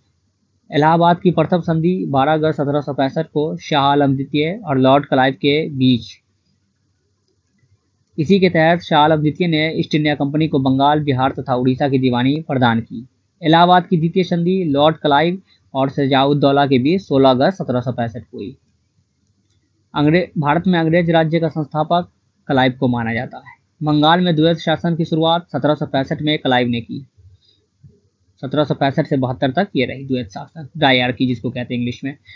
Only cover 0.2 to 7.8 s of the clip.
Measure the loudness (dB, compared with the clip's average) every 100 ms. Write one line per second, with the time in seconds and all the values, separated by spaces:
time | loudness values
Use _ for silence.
0.2 | _ _ _ _ -6 0 2 4 2 2
1.2 | 2 2 2 0 0 0 0 -2 -2 0
2.2 | 2 2 0 -2 -2 -2 -2 -4 -2 -4
3.2 | -4 -4 -4 -6 -4 0 2 2 2 0
4.2 | -2 -2 -2 -4 -4 2 4 4 2 0
5.2 | 0 0 -2 0 -2 0 0 0 -4 -20
6.2 | _ _ _ _ _ _ _ _ _ _
7.2 | _ _ _ _ _ _